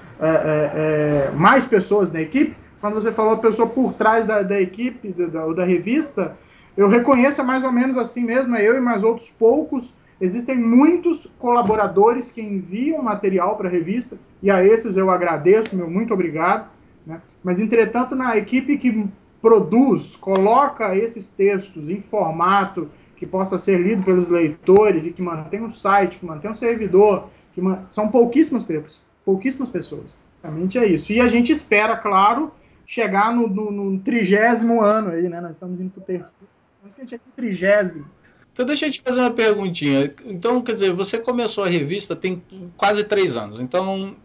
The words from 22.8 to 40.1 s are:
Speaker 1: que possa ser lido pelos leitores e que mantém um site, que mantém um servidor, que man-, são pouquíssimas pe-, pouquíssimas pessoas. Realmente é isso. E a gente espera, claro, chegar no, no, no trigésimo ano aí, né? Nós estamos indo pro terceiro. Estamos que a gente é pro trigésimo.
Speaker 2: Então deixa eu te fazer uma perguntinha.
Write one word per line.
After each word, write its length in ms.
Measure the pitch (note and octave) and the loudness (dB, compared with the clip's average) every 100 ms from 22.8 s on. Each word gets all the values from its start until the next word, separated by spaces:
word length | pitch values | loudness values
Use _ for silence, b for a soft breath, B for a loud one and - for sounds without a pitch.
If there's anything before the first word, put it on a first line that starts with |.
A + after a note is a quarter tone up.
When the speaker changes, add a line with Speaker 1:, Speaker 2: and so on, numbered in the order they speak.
| D3+ b b _ | -12 b b _
Speaker 1:
que 100 | D#3+ | -6
possa 320 | F#3 F#3+ F#3+ | -4 -2 -4
ser 200 | G3 F#3 | 0 2
lido 240 | F3+ A3 | 2 0
pelos 260 | F#3+ F3+ E3+ | 2 2 2
leitores 800 | F3 D#3+ D#3 - F#3+ G#3+ E3+ E3 | 2 0 -2 4 6 6 2 -4
e 60 | |
que 100 | F3 | -8
mantém 400 | F3 D#3+ D#3 G3+ | -8 -8 -8 -8
um 80 | A3+ | -10
site, 480 | - G3+ G3+ F#3 - | -6 0 2 2 -4
que 80 | F3 | -14
mantém 240 | D#3 G3+ | -12 -12
um 40 | |
servidor, 760 | A3 A#3 A3+ G3+ F3+ G#3 F#3+ - B B | -6 -4 -2 2 6 6 4 -4 B B
que 60 | - | -4
man-, 240 | F#3 F#3 - | -4 -4 -6
são 200 | - G#3+ | -4 0
pouquíssimas 560 | B3 A#3+ C4+ D#4+ A#3+ | 2 2 4 2 0
pe-, 180 | - D#3 - - _ _ | -4 -8 -8 -20 _ _
pouquíssimas 460 | - F#3+ C4 C4 B3+ | -2 -2 -2 -6 -8
pessoas. 480 | F3 - D3 - - _ _ | -8 -10 -14 -16 -20 _ _
Realmente 360 | D#3+ D#3 F#3 B3 | -12 -6 -4 0
é 80 | A3 | 2
isso. 260 | D#3 - | 0 0
E 80 | A3 | 2
a 80 | A#3 | 2
gente 240 | A#3 A#3+ | 2 2
espera, 440 | D4+ - G#3 A3 A3 | 0 2 2 2 -2
claro, 560 | G#3 F#3+ G#3 B3 D#4+ - b b | 0 4 4 2 -4 -10 b b
chegar 500 | _ - G#3+ G3 A3 | _ -4 -2 2 2
no, 140 | A#3+ A3+ | 2 -2
no, 220 | F#3+ G#3+ | -2 -4
no 280 | G3+ G3 F#3+ | -4 -4 -4
trigésimo 800 | F#3+ A#3+ F#3 G3+ A#3 A3+ A#3 A#3 | -2 0 2 4 4 2 2 2
ano 300 | G#3 A3 G#3 | 2 2 -2
aí, 180 | E3 F3+ | -4 -4
né? 120 | E3+ | -6
Nós 120 | F3 | -12
estamos 280 | D#3+ F3+ F3+ | -12 -12 -10
indo 100 | F#3 | -10
pro 100 | F#3+ | -12
terceiro. 460 | F#3+ F3+ F3+ _ G3 _ _ _ | -10 -10 -10 _ _ _ _ _
Estamos 180 | G3 | -20
que 60 | A#3 | _
a 40 | |
gente 100 | B3 | -18
é 40 | A#3+ | -18
pro 140 | _ | _
trigésimo. 720 | - A#3+ F3+ F#3+ G#3 F#3+ D#3+ C#3+ _ b b b | -10 -8 -2 2 2 2 -6 -18 _ b b b
Speaker 2:
Então 140 | - B3+ | -6 -4
deixa 200 | D4 D4+ | -2 -4
eu 40 | |
te 100 | - | -6
fazer 180 | B3+ B3 | -4 0
uma 100 | B3 | 0
perguntinha. 840 | A#3 A3 G#3 F#3+ E3+ C#3+ C3+ C#3+ | 2 0 0 -2 -4 0 0 0